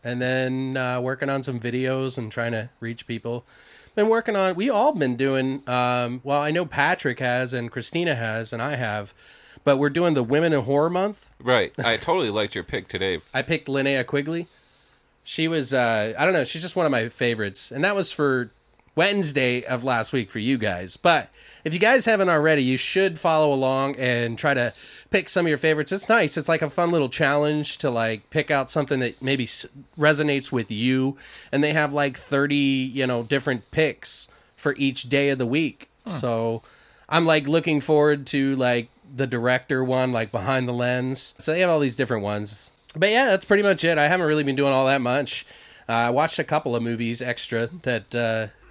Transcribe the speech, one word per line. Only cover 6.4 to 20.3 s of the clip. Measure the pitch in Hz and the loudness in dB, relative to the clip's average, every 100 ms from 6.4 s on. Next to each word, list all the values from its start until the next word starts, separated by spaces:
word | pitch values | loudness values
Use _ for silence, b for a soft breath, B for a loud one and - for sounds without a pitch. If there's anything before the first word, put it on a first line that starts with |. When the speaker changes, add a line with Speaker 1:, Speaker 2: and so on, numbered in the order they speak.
Speaker 1:
I | 151 | 2
know | 165 | 0
Patrick | 165 147 147 185 139 117 | -2 0 0 2 -2 -2
has | 127 123 127 | 0 0 -2
and | 127 117 | -4 -6
Christina | 127 - 170 175 | -8 -6 -2 -2
has | 123 113 110 113 | -2 -2 -4 -6
and | 113 | -6
I | 135 131 | -4 -4
have, | 117 104 101 - B B B B | -4 -4 -8 -16 B B B B
but | 143 139 | 2 4
we're | 143 | 4
doing | 151 175 | 2 2
the | 143 | 2
Women | 117 147 170 | 2 2 4
in | 147 | 2
Horror | 113 139 165 | 2 2 2
Month. | 180 208 202 - - | 2 -2 -4 -14 -6
Speaker 2:
Right. | 120 123 92 - | 2 2 2 0
I | 117 110 | 0 0
totally | - 180 120 | 0 0 0
liked | 104 104 | 0 -2
your | - | -4
pick | - 127 92 | -8 -8 -6
today. | 92 95 82 - | -4 -2 -4 -4
Speaker 1:
I | 131 | -6
picked | 131 156 - | -4 -4 -2
Linnea | 135 135 135 120 | -2 0 0 -2
Quigley. | 143 147 170 156 b b b b b b _ | -4 -4 -8 -10 b b b b b b _
She | - - 160 | -8 -4 0
was, | 165 127 | 0 0
uh, | 135 117 110 107 107 | 2 2 2 -2 0
I | |
don't | 165 | 0
know, | 175 | 2
she's | 123 165 | -2 -4
just | 175 185 | -6 -2
one | 156 | 0
of | |
my | 123 113 | 0 -2
favorites. | - 123 110 101 - - | -2 -2 0 -4 -6 -8
And | 131 | -2
that | 185 | -2
was | 202 175 | 0 -2
for | - 143 127 120 _ _ _ _ 151 | 0 0 0 -2 _ _ _ _ 0
Wednesday | 190 202 156 143 127 123 | 2 2 0 0 0 0
of | - 127 | -2 -4
last | 131 117 110 | 0 -2 0
week | 135 104 | -4 -4